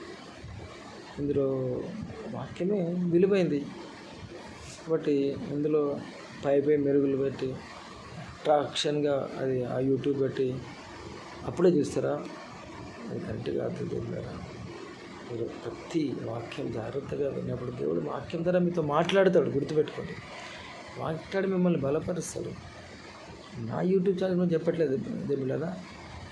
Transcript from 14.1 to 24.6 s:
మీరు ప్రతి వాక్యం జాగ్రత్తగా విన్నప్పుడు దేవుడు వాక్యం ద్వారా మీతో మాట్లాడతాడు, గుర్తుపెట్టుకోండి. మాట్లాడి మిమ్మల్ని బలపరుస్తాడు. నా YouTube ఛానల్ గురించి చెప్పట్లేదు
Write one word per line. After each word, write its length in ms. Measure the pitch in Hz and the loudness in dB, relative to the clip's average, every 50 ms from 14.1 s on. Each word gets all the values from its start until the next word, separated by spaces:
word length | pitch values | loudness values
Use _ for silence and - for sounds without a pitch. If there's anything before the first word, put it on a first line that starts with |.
| 58 - - 123 - - - - - - - - - - - - - - - - - - - - | -4 -6 -6 -6 -8 -8 -10 -10 -10 -12 -12 -12 -12 -12 -12 -14 -14 -14 -14 -14 -14 -14 -10 -8
మీరు 120 | 120 113 113 | -6 -4 -4
ప్రతి 720 | - - - - 120 117 113 - - - 165 147 131 113 - - | -4 -6 -8 -8 -8 -8 -10 -8 -4 -2 0 0 0 -2 -4 -4
వాక్యం 480 | 113 113 117 113 - - - 135 131 | -4 -6 -6 -6 -8 -8 -6 -6 -4
జాగ్రత్తగా 580 | 117 113 107 120 127 139 131 123 - 135 143 135 | -4 -4 -4 -4 -4 -6 -4 -4 -2 -2 -2 -2
విన్నప్పుడు 420 | 127 127 123 123 123 123 123 123 | -2 -2 -4 -4 -4 -4 -4 -6
దేవుడు 280 | 123 123 139 147 165 170 | -6 -4 -2 0 0 0
వాక్యం 440 | 156 143 131 139 127 - - 165 170 | 0 -2 -4 -6 -6 -4 -4 -2 2
ద్వారా 160 | 175 180 180 | 4 4 4
మీతో 220 | 175 175 175 175 | 4 4 2 2
మాట్లాడతాడు, 680 | 156 147 143 156 160 156 185 196 196 185 180 175 135 131 | 2 4 4 4 4 6 6 6 8 8 8 6 6 4
గుర్తుపెట్టుకోండి. 640 | 123 139 143 - 156 151 147 - - - - 85 85 - - - - - - - - - - - - - - - - 135 | 4 0 0 2 2 2 2 2 0 -6 -8 -8 -8 -10 -12 -12 -12 -12 -12 -12 -14 -14 -14 -14 -14 -14 -14 -12 -8 -6
మాట్లాడి 480 | 127 139 160 156 - - 196 190 190 190 | -4 -4 -4 -4 -6 -4 -2 0 0 2
మిమ్మల్ని 320 | 190 180 180 180 170 143 | 2 4 4 4 4 4
బలపరుస్తాడు. 720 | 135 135 143 160 - - 180 165 - - - - - - - - - - - - - - - - - - - - - - - - - - - 123 | 2 2 2 2 0 0 -2 -4 -4 -6 -6 -6 -6 -6 -8 -10 -12 -14 -16 -16 -16 -16 -16 -16 -16 -16 -16 -16 -16 -16 -16 -16 -16 -14 -10 -8
నా 200 | 117 110 123 143 | -6 -4 -2 0
YouTube 420 | 170 180 185 190 175 196 185 180 185 | 2 4 4 4 4 4 2 2 2
ఛానల్ 140 | 190 185 175 | 2 2 4
గురించి 160 | 180 170 160 | 4 4 4
చెప్పట్లేదు 440 | 156 | 2